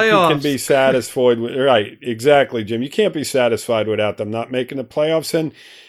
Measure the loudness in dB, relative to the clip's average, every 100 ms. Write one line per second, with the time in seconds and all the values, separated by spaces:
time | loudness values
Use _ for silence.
0 | 4 4 2 2 0 -2 0 2 4 2
1 | -2 0 2 2 -2 -2 2 2 0 -8
2 | -10 -2 4 4 4 -2 -4 -6 -4 -2
3 | -2 -2 -2 0 0 0 -2 -2 0 -2
4 | -2 -4 -6 -6 -6 -6 -6 -8 -6 -4
5 | 0 -2 -2 -4 -4 -10 -20 -20